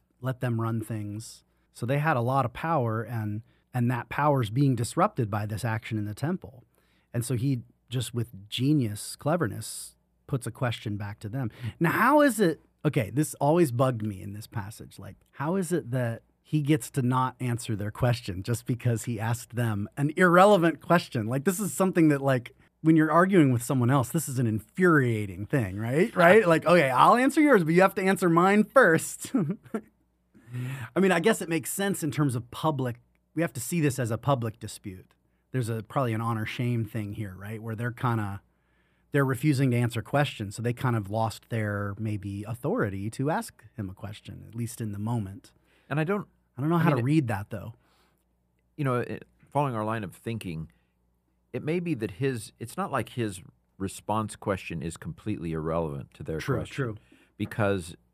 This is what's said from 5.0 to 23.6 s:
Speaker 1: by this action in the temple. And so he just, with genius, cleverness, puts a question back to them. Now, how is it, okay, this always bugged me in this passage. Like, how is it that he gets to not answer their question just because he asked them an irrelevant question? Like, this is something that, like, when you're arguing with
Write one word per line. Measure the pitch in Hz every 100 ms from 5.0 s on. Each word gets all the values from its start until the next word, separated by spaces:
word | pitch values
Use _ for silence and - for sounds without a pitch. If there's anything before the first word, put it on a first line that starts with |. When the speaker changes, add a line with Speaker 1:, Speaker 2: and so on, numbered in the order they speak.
| 208 - 107
Speaker 1:
by | 104 104
this | 104 117
action | 113 - 107
in | 104
the | 107
temple. | 143 190 - - _ _ _ _ _
And | 120 117
so | 123
he | 139 127 - _ _
just, | 127 117
with | 120 113 98 104
genius, | - 131 151 113 104 - -
cleverness, | 143 175 117 104 - - - _ _ _ -
puts | 131 117
a |
question | - 123 - 113 104
back | 104 107
to | 104
them. | 127 123 - 113 -
Now, | 165
how | 160 233 302
is | 294 214
it, | 180 147 _ _
okay, | 151 139 98
this | 120 156 -
always | 143 170 156
bugged | 120 131 117
me | 107 95
in | 98
this | 104 -
passage. | 107 98 - 64 -
Like, | 95 92 _
how | - 147 196
is | 160
it | 170 117
that | 127 120 113 - _
he | _ 151
gets | 139 151 -
to | -
not | 123 127 127 -
answer | 127 120 - 104
their | 104
question | - 123 117 - 90
just | 110 117 -
because | 117 123 113
he | - 110
asked | 113 117 - 113
them | 117 101 104 -
an | 143 185
irrelevant | 185 175 202 202 165 151
question? | - 170 - 127 107
Like, | 135
this | 196 185
is | 185
something | - 190 175 160
that, | 139
like, | 139 127 120 - _ _
when | 156 160
you're | 156
arguing | 160 190 196 139
with | 120